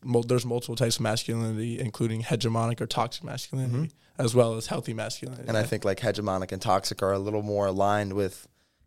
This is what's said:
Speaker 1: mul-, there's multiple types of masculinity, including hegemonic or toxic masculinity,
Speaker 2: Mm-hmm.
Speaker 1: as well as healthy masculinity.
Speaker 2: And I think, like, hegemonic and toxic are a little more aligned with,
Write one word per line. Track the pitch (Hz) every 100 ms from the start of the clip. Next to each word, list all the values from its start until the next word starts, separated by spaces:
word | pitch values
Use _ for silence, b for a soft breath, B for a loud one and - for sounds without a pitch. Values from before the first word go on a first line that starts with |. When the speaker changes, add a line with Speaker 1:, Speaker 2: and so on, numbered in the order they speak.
Speaker 1:
mul-, | 127 120
there's | 120 123 120
multiple | 120 - 117
types | 117 -
of |
masculinity, | 110 110 - 117 113 110 117 117
including | 117 - 117 113
hegemonic | 110 110 117 113 117 117
or | 110
toxic | - 117 -
masculinity, | - 139 - 135 127 123 160
Speaker 2:
Mm-hmm. | _ _ -
Speaker 1:
as | 120 123
well | 117 113
as | -
healthy | 131 120
masculinity. | 110 107 - 127 127 120
Speaker 2:
And | 110
I |
think, | 104 110 98
like, | 95
hegemonic | 110 104 104 95 95
and | 95
toxic | 110 95 - 104
are | 98
a | 98
little | 101 107
more | 104 101 98
aligned | 95 101 104 101
with, | 98 95 - - _ _ _